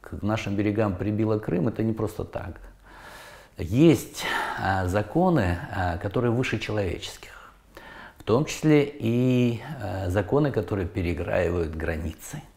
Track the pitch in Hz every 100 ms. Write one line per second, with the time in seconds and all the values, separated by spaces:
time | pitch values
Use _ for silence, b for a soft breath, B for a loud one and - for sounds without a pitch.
0 | - 90 104 110 - 98 104 101 107 92
1 | 104 107 110 107 - 180 135 107 113 110
2 | 107 - - - - - - - B B
3 | B B B B B - 87 110 165 135
4 | - - - B B B 98 95 92 98
5 | 107 160 185 165 90 87 - 95 90 82
6 | 104 127 120 117 123 110 - 107 95 -
7 | - - - - - - _ B B B
8 | B - - 110 151 - 156 151 - -
9 | 113 120 127 123 123 113 131 143 101 95
10 | 95 95 95 135 147 113 92 98 87 -
11 | 85 82 87 101 85 87 80 80 78 80
12 | 82 - - - -